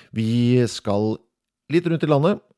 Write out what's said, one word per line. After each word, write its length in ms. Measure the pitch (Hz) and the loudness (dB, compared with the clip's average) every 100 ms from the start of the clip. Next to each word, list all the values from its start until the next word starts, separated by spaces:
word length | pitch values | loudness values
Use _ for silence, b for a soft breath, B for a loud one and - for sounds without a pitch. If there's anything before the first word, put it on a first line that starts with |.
| B | B
Vi 480 | 107 110 120 120 123 117 | -6 -2 0 2 2 0
skal 500 | - - 101 110 113 _ _ _ _ - | -4 -4 -2 -2 -4 _ _ _ _ -4
litt 160 | 160 170 | -2 0
rundt 160 | 165 | -2
i 80 | 151 | 0
landet 300 | 143 160 208 - | 2 2 -2 -8